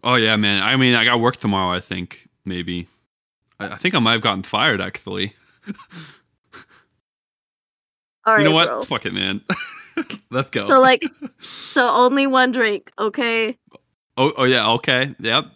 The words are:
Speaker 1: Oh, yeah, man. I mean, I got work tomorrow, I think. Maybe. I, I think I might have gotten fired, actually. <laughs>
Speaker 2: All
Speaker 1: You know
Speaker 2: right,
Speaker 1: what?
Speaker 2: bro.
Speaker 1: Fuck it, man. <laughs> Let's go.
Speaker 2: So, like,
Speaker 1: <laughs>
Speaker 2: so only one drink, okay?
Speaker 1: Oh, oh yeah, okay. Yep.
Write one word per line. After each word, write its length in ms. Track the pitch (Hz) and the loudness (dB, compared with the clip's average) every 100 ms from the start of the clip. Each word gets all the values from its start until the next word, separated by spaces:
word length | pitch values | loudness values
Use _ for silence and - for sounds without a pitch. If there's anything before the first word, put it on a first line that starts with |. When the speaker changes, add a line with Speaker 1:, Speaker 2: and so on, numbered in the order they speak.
Speaker 1:
Oh, 140 | 117 123 | 0 2
yeah, 200 | 110 110 | 2 2
man. 260 | 104 101 | 2 0
I 140 | 101 131 | 0 2
mean, 180 | 127 | 4
I 100 | 120 113 | 4 4
got 120 | 120 | 2
work 180 | 117 123 | 2 0
tomorrow, 360 | 110 98 92 | -2 0 0
I 60 | 90 | -2
think. 480 | - 90 90 - _ _ | -4 -8 -8 -14 _ _
Maybe. 420 | - 90 85 87 85 _ _ _ _ _ _ _ | -10 -8 -6 -8 -10 _ _ _ _ _ _ _
I, 100 | 101 | -12
I 60 | - | -4
think 180 | 185 | -2
I 60 | 185 | 0
might 120 | 113 | 2
have 80 | 117 | 2
gotten 220 | 110 95 | 0 -4
fired, 400 | 98 107 143 104 | -4 -2 0 0
actually. 500 | 92 - - 95 98 _ _ _ - | -4 -10 -10 -8 -8 _ _ _ -16
<laughs> 60 | 202 - 175 151 - _ _ _ - - _ _ _ _ _ _ _ _ _ _ _ _ _ _ _ 220 | -16 -16 -20 -20 -20 _ _ _ -20 -20 _ _ _ _ _ _ _ _ _ _ _ _ _ _ _ 2
Speaker 2:
All 120 | 220 | 4
Speaker 1:
You 60 | |
know 60 | 156 | 4
Speaker 2:
right, 40 | |
Speaker 1:
what? 140 | 160 170 | 4 2
Speaker 2:
bro. 160 | 120 | -2
Speaker 1:
Fuck 220 | - - - | -4 -4 -4
it, 60 | |
man. 260 | 95 95 101 - - - - - | -4 -4 -4 -6 -6 -6 -16 -14
<laughs> 440 | - - - _ | -10 -10 -12 _
Let's 200 | 127 135 | -6 -4
go. 140 | - | -4
Speaker 2:
So, 160 | 101 269 | 2 4
like, 220 | 262 254 311 _ | 6 4 -2 _
Speaker 1:
<laughs> 180 | 277 _ | -20 _
Speaker 2:
so 480 | - - - - 247 | -20 -16 -6 0 2
only 380 | 214 247 277 277 | 4 2 2 2
one 260 | 262 254 | 2 2
drink, 380 | 254 226 202 - - | 2 0 -2 -8 -6
okay? 600 | 214 208 233 226 220 254 _ - _ _ _ - | -6 -2 -2 -2 -4 -6 _ -20 _ _ _ 0
Speaker 1:
Oh, 160 | 139 156 | 0 2
oh 80 | |
yeah, 240 | 127 127 107 | 2 4 4
okay. 420 | 117 - 127 135 - | 2 2 0 -2 -4
Yep. 260 | 110 127 - | -2 -2 -2